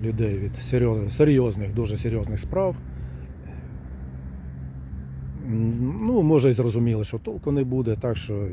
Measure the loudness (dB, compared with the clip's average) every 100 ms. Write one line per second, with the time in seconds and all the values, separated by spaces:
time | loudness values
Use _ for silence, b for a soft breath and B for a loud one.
0 | -2 0 0 0 -2 -6 0 2 4 2
1 | 0 4 6 6 4 0 -2 -2 0 0
2 | 0 -2 -2 -4 -2 0 0 -2 -8 B
3 | B B B -12 -12 -12 -12 -12 -12 -12
4 | -10 -10 -10 -10 -12 -10 -10 -10 -10 -10
5 | -10 -10 -10 -8 -2 0 2 2 0 0
6 | 2 4 6 8 6 4 2 2 2 2
7 | -2 -6 -6 -6 -2 0 2 0 0 0
8 | -2 -4 -4 -4 -2